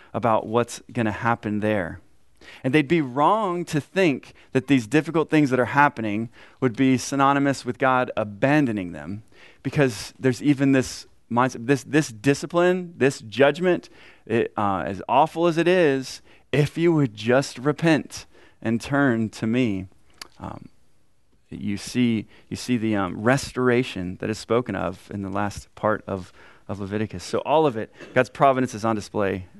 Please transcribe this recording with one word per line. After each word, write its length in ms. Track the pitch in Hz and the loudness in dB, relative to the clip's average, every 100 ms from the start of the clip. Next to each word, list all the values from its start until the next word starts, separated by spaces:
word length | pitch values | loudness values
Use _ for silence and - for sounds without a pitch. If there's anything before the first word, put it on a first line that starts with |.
| - | -10
about 340 | 110 117 110 - | -2 2 2 2
what's 340 | 117 117 - - | 0 0 -6 -8
gonna 200 | 123 110 | -4 -2
happen 480 | 98 117 117 107 104 | 0 0 0 -2 -2
there. 400 | 107 107 82 85 - _ _ _ - - | 0 0 -2 -8 -18 _ _ _ -20 -8
And 100 | 135 | 0
they'd 140 | 147 139 | 2 2
be 140 | 170 | 0
wrong 640 | 135 123 156 214 202 175 170 | 0 2 2 2 0 -4 -4
to 160 | 151 | -6
think 520 | - 190 180 127 - - - | -4 0 0 0 -8 -20 -4
that 160 | 135 - | -2 2
these 180 | 139 107 | 2 2
difficult 440 | 147 160 160 147 | 0 2 -2 2
things 200 | 156 143 | 2 4
that 100 | 127 | 2
are 60 | 113 | 2
happening 640 | 139 143 131 110 104 113 - - - | 4 4 2 -4 -4 -6 -12 -20 -4
would 160 | 131 107 | -2 2
be 220 | 131 127 | 2 2
synonymous 680 | - 139 139 139 143 131 123 | 0 2 2 4 2 -2 -4
with 120 | 117 | -2
God 320 | 135 127 123 - | 2 2 0 -4
abandoning 760 | 107 101 131 151 135 104 87 | -6 -2 2 2 2 -2 -6
them, 320 | 80 76 104 - - - - | -10 -12 -12 -14 -20 -20 -10
because 500 | 139 151 135 107 - - | -4 0 0 0 -12 -2
there's 240 | 131 120 | -2 0
even 300 | 143 135 139 | 2 2 4
this 340 | 135 123 - - _ - | 2 0 -6 -18 _ -4
mindset, 340 | 117 127 - 117 | 0 0 0 -2
this, 180 | 139 - | -2 0
this 240 | 139 151 | 0 0
discipline, 840 | 107 139 139 156 170 180 185 175 170 | -2 0 0 0 2 2 0 -4 0
this 240 | 131 - | 0 0
judgment, 680 | 113 104 139 151 185 175 - - - - - | -4 4 4 4 0 0 -4 -20 -20 -16 -2
it, 260 | 113 - - | -2 0 -2
uh, 260 | 101 95 67 | -2 -2 -4
as 160 | 95 - | -6 0
awful 400 | 123 156 165 170 | 2 2 2 0
as 100 | 160 | 2
it 120 | 170 | 2
is, 520 | 185 156 135 131 - - - _ | 4 4 2 -4 -14 -20 -20 _
if 260 | 143 143 160 | 0 0 2
you 140 | 170 | 2
would 220 | 160 135 | 4 2
just 440 | 107 110 127 139 - | 0 2 2 2 -4
repent 680 | 135 143 165 147 - - - - - - | -4 0 2 2 -2 -14 -18 -20 -20 -8
and 200 | 113 113 | -4 -4
turn 480 | - 143 139 113 110 | -2 0 2 2 -2
to 180 | - 110 | -4 -2
me, 400 | 123 123 95 95 - - - - - | 0 0 -2 -8 -16 -20 -20 -20 -14
um, 300 | 85 - - - - - _ _ _ _ - | -14 -14 -18 -20 -20 -20 _ _ _ _ -16
you 280 | - 104 101 | -10 -6 -6
see, 500 | - 123 123 110 - - - | -4 0 0 0 -4 -14 -12
you 80 | 101 | -8
see 180 | - 123 | -2 -2
the, 200 | 110 104 | 0 0
um, 240 | 95 90 | -2 -2
restoration 960 | 107 170 - - 127 120 120 92 90 - | 0 0 0 -2 0 2 0 -6 -8 -8
that 100 | 101 | -8
is 80 | 107 | -6
spoken 380 | - 117 123 92 | -2 -2 -2 -4
of 340 | 87 90 - | -6 -8 -12
in 80 | 104 | -10
the 80 | 95 | -6
last 440 | 98 101 - - - | -4 -6 -8 -16 -4
part 280 | 107 107 - | -2 -2 -4
of, 260 | 95 87 - - - - | -10 -10 -20 -20 -20 -14
of 140 | 101 | -10
Leviticus. 420 | 98 107 107 90 | -6 -6 -6 -8
So 140 | - 113 | -6 -6
all 260 | - 151 156 | 0 2 2
of 120 | 110 | 0
it, 120 | - - - | -8 -14 -4
God's 160 | 127 123 | 0 0
providence 440 | - 139 131 127 | 2 4 4 0
is 100 | 107 | -2
on 120 | 113 110 | -2 -2
display 480 | - 107 98 98 92 | -4 -2 -2 -2 -8